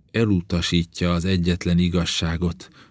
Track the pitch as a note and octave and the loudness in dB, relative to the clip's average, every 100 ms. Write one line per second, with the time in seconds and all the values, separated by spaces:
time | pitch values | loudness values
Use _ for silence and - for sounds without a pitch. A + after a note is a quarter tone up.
0 | _ A2+ A2+ F#2+ E2+ F2 - F2 E2 - | _ 0 2 2 0 -2 0 0 -2 -2
1 | F2+ E2+ F2+ F#2 E2+ F2 F2 F2 F2+ F2 | -2 0 0 0 0 0 0 2 2 0
2 | E2 - E2 E2 F2 E2+ - - - | -2 -2 -2 -2 -2 -4 -12 -20 -20